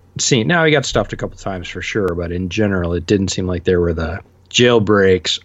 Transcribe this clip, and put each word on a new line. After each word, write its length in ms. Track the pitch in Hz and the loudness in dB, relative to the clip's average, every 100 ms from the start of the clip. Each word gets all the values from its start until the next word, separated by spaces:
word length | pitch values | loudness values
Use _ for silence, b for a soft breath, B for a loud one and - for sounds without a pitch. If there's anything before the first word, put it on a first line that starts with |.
| _ - | _ -8
seem, 280 | - 131 117 | 0 0 2
now 180 | 170 | 2
he 60 | 160 | 2
got 140 | 147 | 2
stuffed 280 | - 120 101 | 0 -2 -2
a 40 | 113 | -6
couple 200 | 98 - | -10 -10
times 320 | - 92 90 | -10 -8 -10
for 140 | 110 | -10
sure, 320 | - 113 95 | -6 -2 -2
but 160 | 87 85 | -2 -6
in 180 | 87 92 | -6 -4
general, 420 | 98 104 98 87 | 0 0 0 -2
it 140 | 87 85 | -4 0
didn't 220 | 101 95 | 0 2
seem 180 | - 92 | -2 -4
like 180 | 90 | -4
there 160 | 90 90 | 0 2
were 140 | 85 | 2
the 260 | 80 78 82 - _ _ | -2 -4 -8 -12 _ _
jailbreaks 920 | - 123 120 98 104 95 92 - - | 2 4 4 4 4 4 4 0 -6